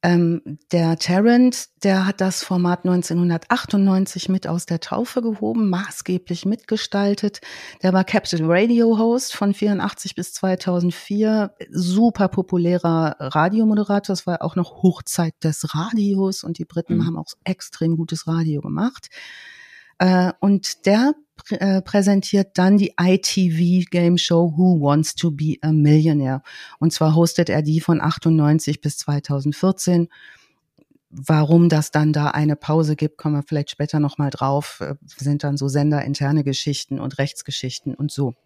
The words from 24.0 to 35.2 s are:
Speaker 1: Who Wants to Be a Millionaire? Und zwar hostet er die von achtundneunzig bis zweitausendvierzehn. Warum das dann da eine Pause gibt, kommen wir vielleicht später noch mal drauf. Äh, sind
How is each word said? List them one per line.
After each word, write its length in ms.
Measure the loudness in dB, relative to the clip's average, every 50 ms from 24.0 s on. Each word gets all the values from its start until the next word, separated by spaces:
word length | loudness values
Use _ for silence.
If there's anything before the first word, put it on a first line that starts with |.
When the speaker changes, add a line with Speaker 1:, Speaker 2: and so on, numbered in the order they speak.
| 4 4 4 2 2 2 2 2 2 2 2
Speaker 1:
Who 240 | 2 4 4 4 4
Wants 320 | 4 2 2 2 0 -2 -4
to 160 | -2 -2 -4
Be 280 | -2 -2 -2 -4 -4 -2
a 100 | -2 0
Millionaire? 680 | 2 4 6 6 6 6 6 4 2 2 0 -2 -4 -6 _ -14 -20 -20 -20 -20 -6 _
Und 120 | 0 0
zwar 220 | 2 2 2 4 4
hostet 360 | 4 2 2 2 0 0 0
er 120 | 0 0
die 200 | 0 0 -2 -2
von 200 | 0 0 0 0
achtundneunzig 800 | 0 -2 -4 -2 0 2 2 4 4 4 2 2 0 -2 -6 -4
bis 160 | -6 -8 -8
zweitausendvierzehn. 1120 | -6 -6 -4 -4 -4 -4 -4 -6 -4 -4 -4 -4 0 0 0 0 0 -2 0 2 0 0 -2 _ -20 -20 -20 -20 _ _ _ _ _ _ _ _ _ _ _ _ _ _ _
Warum 580 | -18 -14 -2 0 2 2 4 4 6 6 6 6
das 220 | 4 2 -2 0
dann 220 | -2 0 2 2 2
da 160 | 0 0 0
eine 260 | 0 0 0 0 0
Pause 400 | -2 -2 0 0 2 2 0 0
gibt, 240 | -2 -2 -4 _ -4
kommen 160 | -4 -2 -2
wir 80 | -2 -4
vielleicht 260 | -4 -4 -4 -4 -6
später 300 | -6 _ -6 -4 -2 -2
noch 180 | -2 -2 -2
mal 140 | -2 -4 -4
drauf. 500 | -2 -4 -2 -2 0 -2 -4 -6 -12 -12
Äh, 140 | -10 -10 -10 -12 _
sind 380 | -20 -16 -6